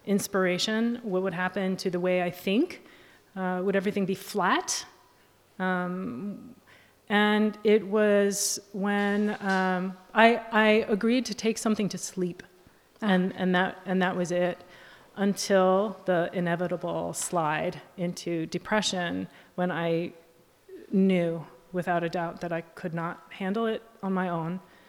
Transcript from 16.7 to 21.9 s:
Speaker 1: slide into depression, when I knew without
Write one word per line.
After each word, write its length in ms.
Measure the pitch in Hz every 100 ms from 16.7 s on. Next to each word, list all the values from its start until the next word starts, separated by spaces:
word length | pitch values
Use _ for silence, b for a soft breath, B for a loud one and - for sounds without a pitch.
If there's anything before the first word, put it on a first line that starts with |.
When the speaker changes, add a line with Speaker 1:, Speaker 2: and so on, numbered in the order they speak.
| 175 175 165 175
Speaker 1:
slide 680 | 160 - 180 156 156 175 151 - -
into 500 | 175 170 - 170 160
depression, 800 | 175 - 214 196 190 175 180 185 B B -
when 160 | 180
I 420 | 160 170 165 175 - - _ _ _ _ 370 -
knew 520 | 196 190 180 170 165 151 - -
without 320 | 185 175